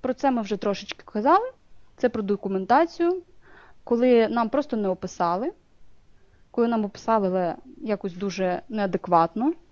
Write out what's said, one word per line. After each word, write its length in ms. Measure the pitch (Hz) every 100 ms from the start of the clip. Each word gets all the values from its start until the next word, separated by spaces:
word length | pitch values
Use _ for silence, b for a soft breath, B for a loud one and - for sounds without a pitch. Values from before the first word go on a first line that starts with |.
Про 120 | 254
це 180 | 254 277
ми 100 | 247
вже 160 | 202 202
трошечки 460 | 208 196 - - -
казали. 460 | 214 240 370 494 - _ - - -
Це 120 | 247
про 120 | 233
документацію. 1000 | 196 202 196 190 190 247 330 - 339 370 - - b b b -
Коли 440 | - 240 254 240 220
нам 220 | 233 220
просто 280 | 277 285 226
не 120 | 202
описали, 640 | 185 185 - 175 180 277 - _ _ - - _ - - _ -
коли 160 | - 233
нам 180 | 233 208
описали, 420 | - - 226 190
але 280 | 185 175 - - -
якось 360 | 220 202 196
дуже 480 | 175 202 180 185 175 -
неадекватно 840 | 214 202 180 - 170 170 220 269 339 _